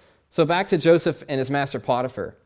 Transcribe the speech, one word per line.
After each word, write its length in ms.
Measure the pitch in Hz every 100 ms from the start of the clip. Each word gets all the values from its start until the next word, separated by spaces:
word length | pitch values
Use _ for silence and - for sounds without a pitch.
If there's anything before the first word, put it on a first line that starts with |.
| _ _ _
So 140 | -
back 220 | 156 175 196
to 100 | 175
Joseph 440 | 165 170 170 - -
and 100 | 135
his 120 | 131
master 280 | 143 135 123
Potiphar. 580 | - 123 127 - 87 -